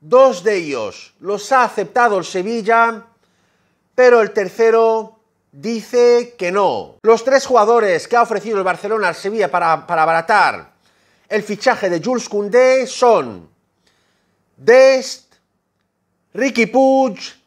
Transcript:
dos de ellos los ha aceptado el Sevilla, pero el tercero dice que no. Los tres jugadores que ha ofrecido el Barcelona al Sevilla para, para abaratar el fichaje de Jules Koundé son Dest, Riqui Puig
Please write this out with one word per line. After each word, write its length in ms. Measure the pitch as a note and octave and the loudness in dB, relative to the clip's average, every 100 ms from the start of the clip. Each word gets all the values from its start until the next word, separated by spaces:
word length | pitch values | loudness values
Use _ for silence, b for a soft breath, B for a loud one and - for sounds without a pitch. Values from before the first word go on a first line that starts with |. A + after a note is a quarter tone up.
dos 380 | D3+ B3 C4+ G3+ | 2 4 4 2
de 140 | F3+ G3+ | -4 -4
ellos 580 | D#3+ C3 G#2+ E2+ - _ | -4 -6 -8 -12 -20 _
los 320 | F3 G3+ G3+ | -10 -8 -2
ha 100 | C4 | 0
aceptado 560 | A#3 - - - A#3+ G3+ | 0 -4 -6 -2 0 -2
el 60 | |
Sevilla, 800 | E3 F#3+ F#3 A#3 G3+ A3+ A#3 A3 - _ _ _ _ _ _ _ _ | -4 -8 -6 -6 -2 0 0 -4 -16 _ _ _ _ _ _ _ _
pero 260 | - B3+ A#3+ | 2 4 4
el 120 | G#3 | 2
tercero 880 | G#3+ F#3 - A3+ A3+ A3+ A3 G#3 _ _ _ _ | -2 -6 -2 0 2 0 -2 -6 _ _ _ _
dice 840 | C#3+ E3 A#3 - B3 A#3+ A#3+ A#3+ _ | -14 -8 -8 -4 0 2 2 -2 _
que 140 | F3 | -4
no. 460 | G3 F#3+ A#2 - _ | 0 0 -2 -8 _
Los 200 | A3 A3+ | 2 2
tres 240 | A3+ C4 - | 2 0 2
jugadores 640 | B3 G#3 A#3 G#3 E3 - | 2 4 2 2 -2 0
que 80 | A#3 | 0
ha 60 | |
ofrecido 360 | A#3 G#3+ F#3 G#3 | 0 -2 -4 -4
el 60 | |
Barcelona 420 | F#3 F3 G#3 A3 F#3+ | -4 -4 -4 -2 -2
al 80 | |
Sevilla 340 | D#3+ G3 A3 F#3 | -4 -8 -4 -2
para, 380 | F3+ E3 D#3+ - | -2 -2 -2 -2
para 160 | E3+ | -2
abaratar 720 | D#3+ E3 E3 G#3 E3 G2+ D#2+ _ _ _ _ _ _ | 0 0 0 2 2 -2 -12 _ _ _ _ _ _
el 160 | G#3+ | -8
fichaje 440 | G#3 G3+ B3+ A3+ F#3+ | -6 -4 -2 -2 -2
de 140 | F3 | -4
Jules 260 | F#3 B3 - | -4 -6 -6
Koundé 600 | G#3 G#3 A#3+ B3+ C4 B3+ | -8 0 2 2 2 -2
son 600 | - B3 G#3 B2+ F#2+ D#2+ _ _ _ _ _ _ _ _ _ _ _ | 0 2 2 0 -12 -20 _ _ _ _ _ _ _ _ _ _ _
Dest, 760 | C3+ B3 C4 C4 - - _ _ _ _ _ _ _ _ _ _ _ | 4 6 6 4 -4 -14 _ _ _ _ _ _ _ _ _ _ _
Riqui 320 | F#3 C4+ A#3+ A3+ | -4 -2 0 0
Puig 540 | B3 C4+ C4+ C4 F#3+ - - | 2 2 2 0 -4 -16 -20